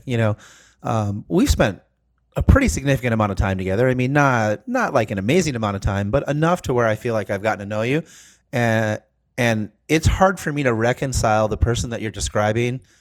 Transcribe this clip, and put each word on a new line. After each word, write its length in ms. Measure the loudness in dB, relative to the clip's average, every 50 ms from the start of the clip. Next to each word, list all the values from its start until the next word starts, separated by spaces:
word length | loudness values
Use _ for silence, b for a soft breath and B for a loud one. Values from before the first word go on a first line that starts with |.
| -6
you 120 | -4 -2
know, 200 | 0 0 0 0 B B B B B B B B B -6
um, 400 | -2 -2 0 -2 -2 -4 -6 -4
we've 240 | -2 0 2 2 2
spent 300 | 2 2 2 0 -2 -4 _ _ _ _ _ _ _ _ _ _ -8
a 60 | 0
pretty 260 | 4 4 6 6 4 2
significant 460 | 0 0 0 0 0 0 0 0 0
amount 180 | 2 2 0
of 60 | 0 0
time 200 | 0 0 0 -2
together. 300 | -2 -2 0 2 2 2
I 60 | 2
mean, 180 | 0 0 0
not, 560 | 2 2 4 4 4 2 2 0 0 -2 -4 -4
not 260 | -2 -2 0 0 0
like 160 | 0 0 0
an 80 | -2 -2
amazing 380 | 0 2 2 2 2 0 -2
amount 180 | -2 -2 -2 -2
of 80 | -2
time, 300 | -2 -2 -2 -2 -2 0
but 160 | -2 -2 -2 -2
enough 340 | -2 0 0 0 0 0
to 100 | -2 -2
where 140 | 0 2 2
I 80 | 2 0
feel 200 | 0 -2 -4 -2
like 160 | -2 -2 -4
I've 120 | -4 -2
gotten 160 | -2 -2 -2 -2
to 80 | -4
know 160 | -6 -4 -4
you. 220 | -2 -2 -2 -2 -4 B B B B B B B B _
And, 480 | -2 0 0 2 2 2 0 0 -2 -4 -8 _ _ _ _ _ _ -2
and 320 | 0 0 0 0 -4 -6 -12 _ _
it's 200 | 0 0 2 2
hard 340 | 2 2 4 4 2 2 0
for 100 | -6 -6
me 120 | -4 -2
to 100 | 0 0
reconcile 720 | 0 2 2 0 0 -2 -4 -6 -2 -2 0 2 2 2 0
the 120 | 0 0 0
person 320 | 0 0 0 -2 -4 -6
that 100 | -8 -8
you're 100 | -8 -8
describing 680 | -8 -8 -8 -4 -2 0 0 0 0 0 -2 -2 -4 -6 b b b b